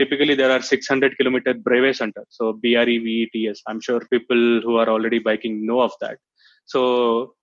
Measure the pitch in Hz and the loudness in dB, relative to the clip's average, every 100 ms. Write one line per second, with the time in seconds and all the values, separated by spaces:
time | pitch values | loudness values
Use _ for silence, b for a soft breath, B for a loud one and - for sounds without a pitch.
0 | 135 139 147 139 131 131 127 127 - 135 | 0 2 2 2 2 2 2 -2 0 0
1 | 135 - 131 127 123 120 110 123 135 127 | 0 0 0 0 -2 -2 0 2 2 0
2 | 113 104 104 - 113 110 117 117 117 117 | -4 -8 -14 -6 -4 -2 0 2 2 0
3 | 113 113 113 113 110 101 - 110 - 120 | -2 -2 -4 -4 -6 -6 -10 -10 -4 -4
4 | 113 123 - 123 120 117 113 117 113 110 | 0 -2 0 2 4 2 2 2 2 0
5 | 113 117 110 110 117 107 107 123 117 - | 0 0 0 -2 -4 -6 -2 0 0 -2
6 | 110 113 _ _ b b - 135 127 123 | -10 -10 _ _ b b -6 -2 0 2
7 | 120 117 131 _ | 2 0 -4 _